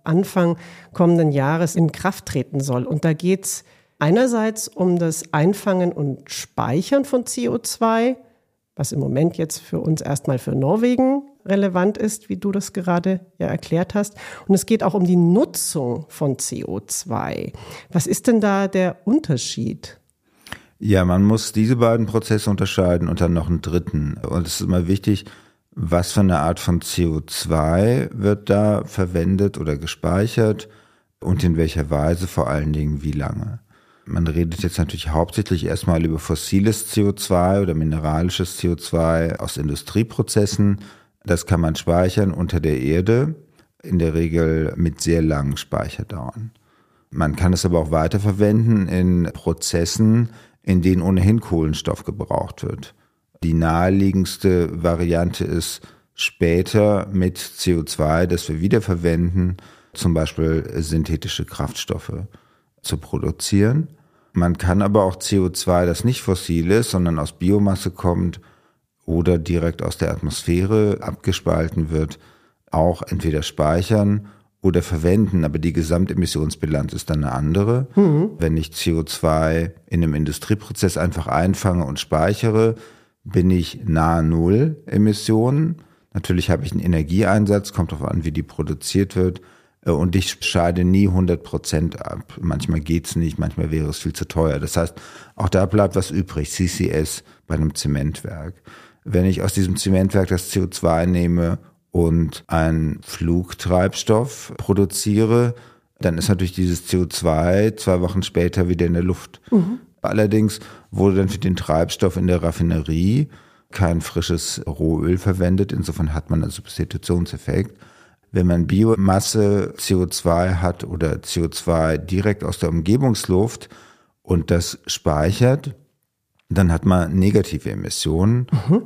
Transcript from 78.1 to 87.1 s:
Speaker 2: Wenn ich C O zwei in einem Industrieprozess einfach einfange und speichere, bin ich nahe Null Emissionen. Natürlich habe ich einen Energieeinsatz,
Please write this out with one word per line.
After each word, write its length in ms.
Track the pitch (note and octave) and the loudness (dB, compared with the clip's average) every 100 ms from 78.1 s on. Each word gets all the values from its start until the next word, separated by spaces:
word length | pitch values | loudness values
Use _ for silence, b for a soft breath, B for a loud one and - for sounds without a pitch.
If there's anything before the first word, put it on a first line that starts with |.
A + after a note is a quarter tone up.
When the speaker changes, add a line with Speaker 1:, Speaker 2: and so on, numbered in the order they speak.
| D3+ G#3 - | 4 0 -2
Speaker 2:
Wenn 180 | E2 D#2+ | 0 0
ich 160 | D#2 | -2
C 200 | - F2 | -4 -2
O 100 | E2 | 0
zwei 720 | D#2+ - D#2+ D#2 D#2+ E2 E2+ - _ | -2 -2 0 2 2 0 -2 -8 _
in 180 | E2+ | 0
einem 100 | E2 | 0
Industrieprozess 840 | D2+ D2 - - G#2 - - F#2+ D#2 | 0 -2 -4 -4 -4 -4 -2 -2 0
einfach 300 | F2 - D#2 | -2 -2 -2
einfange 600 | D2+ F#2 F2+ G2 F2 C#2 | 2 2 2 0 0 -2
und 120 | D2 | -6
speichere, 800 | - D#2 F2 G#2+ A#2 A2 A2+ A2+ B B B B | -2 0 0 0 0 2 2 0 B B B B
bin 260 | - F#2 F2+ | -2 2 4
ich 300 | F2+ E2 - | 2 0 -6
nahe 380 | F2+ D#2+ D#2+ E2 | -2 2 2 2
Null 580 | D#2+ E2 E2+ G#2+ D#3 D3+ - | 2 2 4 4 2 -2 -2
Emissionen. 960 | G#2 G#2+ G#2 - A2 A#2+ C#3+ D#3+ E3 b b b | 2 2 2 0 2 2 0 -2 -6 b b b
Natürlich 340 | - - F2 - | -8 -2 0 0
habe 160 | E2+ | -2
ich 60 | C#3 | -2
einen 100 | - | -2
Energieeinsatz, 920 | F2 E2 D2+ | 0 0 2